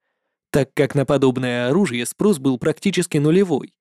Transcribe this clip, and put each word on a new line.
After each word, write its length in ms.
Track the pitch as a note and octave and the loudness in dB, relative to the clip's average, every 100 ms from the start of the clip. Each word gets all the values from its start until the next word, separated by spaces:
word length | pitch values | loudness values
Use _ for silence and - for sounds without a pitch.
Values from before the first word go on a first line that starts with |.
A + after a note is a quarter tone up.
| _ _ _ _ _ | _ _ _ _ _
так 240 | C#3+ C3 | -2 0
как 220 | - C3+ | 0 0
на 100 | C#3+ | 0
подобное 640 | C3 C#3 C3 B2+ B2+ B2 B2 | 0 2 2 0 -2 -4 0
оружие 380 | E3+ F#3+ A#2+ A#2+ | 0 0 -2 -6
спрос 320 | - G3+ E3 | -2 0 0
был 180 | C3+ B2 | 0 -2
практически 600 | D#3+ - G3+ F3+ E3+ D3+ | -2 -2 -2 -2 -2 0
нулевой. 560 | D3+ F3+ F#3+ C#3 - _ | 2 2 2 -2 -6 _